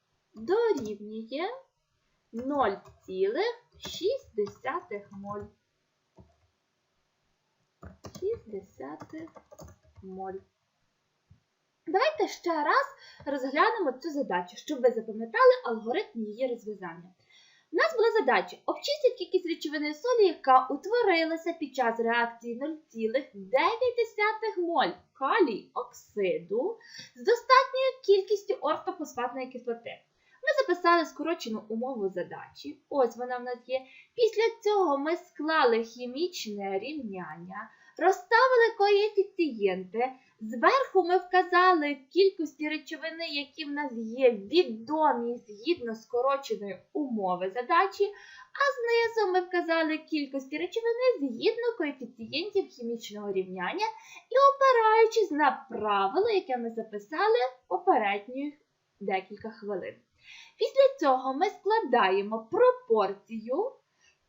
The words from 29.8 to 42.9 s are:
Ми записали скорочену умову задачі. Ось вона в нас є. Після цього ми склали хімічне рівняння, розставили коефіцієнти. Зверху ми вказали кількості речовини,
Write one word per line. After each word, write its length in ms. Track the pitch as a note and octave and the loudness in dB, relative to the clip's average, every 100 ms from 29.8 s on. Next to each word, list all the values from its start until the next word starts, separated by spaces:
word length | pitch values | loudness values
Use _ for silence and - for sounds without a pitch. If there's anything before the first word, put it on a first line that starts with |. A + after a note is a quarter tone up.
| G#3 - _ _ _ - | -10 -16 _ _ _ -6
Ми 60 | C#5+ C5+ | -2 2
записали 440 | - F4 F4 E4+ D#4 | 2 2 4 4 2
скорочену 580 | - D#4+ E4+ A#3 A3 - | -4 -6 -4 -6 -8 -6
умову 400 | A3+ B3+ A#3+ F#3+ | -6 -6 -4 -4
задачі. 720 | F#3 D#3+ D3+ - - - - - | -4 -8 -10 -16 -16 -16 -16 -6
Ось 280 | C#4+ A#3 A3+ | 2 2 0
вона 200 | B3 B3 | -8 -6
в 60 | |
нас 160 | B3 A#3+ - | -8 -10 -6
є. 160 | C4 - - - - | -6 -6 -20 -12 0
Після 460 | A4 G#4+ A4+ A4+ | 0 2 0 0
цього 340 | G#4 G4+ F4 C#4 | 0 2 2 0
ми 180 | D4+ F4 | -2 -4
склали 680 | - - D4+ D#4 B3+ A3+ | -8 -8 0 4 4 2
хімічне 960 | A3+ B3 B3 C4+ F4+ - A3 G3+ G3 G3 | -2 -10 -10 -6 -6 -6 -10 -8 -4 -4
рівняння, 880 | B3+ D#4 A3 F#3+ E3 E3 F3+ G3+ A3+ _ - - | -6 -8 -8 -10 -12 -14 -14 -14 -16 _ -18 0
розставили 760 | F4+ G4 - A4+ B4+ B4+ A4+ A4+ | 2 2 2 4 6 6 4 4
коефіцієнти. 1300 | G4+ G4+ G#4 G4 F#4+ - D#4 A3 G3 F#3 F#3 A3+ C4 - _ - | 4 4 2 0 -2 0 -4 0 -2 -2 -6 -4 -4 -4 _ -14
Зверху 600 | A3 A#3+ E4 C5+ B4+ F#4+ | -10 4 4 6 4 2
ми 140 | F4 F#4 | 4 2
вказали 800 | F#4 F#4 F4 F4 F#4 F4 D4 C#4 - | 4 2 4 6 6 4 2 -4 -2
кількості 560 | E4+ G4 F#4 D4+ - D4+ | 4 4 2 -8 -6 -6
речовини, 580 | D#4 - | -6 -10